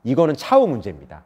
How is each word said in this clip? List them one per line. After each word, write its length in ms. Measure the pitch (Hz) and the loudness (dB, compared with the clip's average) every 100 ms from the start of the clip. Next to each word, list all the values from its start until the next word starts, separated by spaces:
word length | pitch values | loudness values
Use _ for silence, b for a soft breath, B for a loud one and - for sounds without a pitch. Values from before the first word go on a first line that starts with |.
이거는 300 | 113 135 160 139 | -2 0 0 -2
차후 300 | - 269 233 | 2 2 2
문제입니다. 560 | 120 95 73 69 76 | 0 -8 -14 -18 -20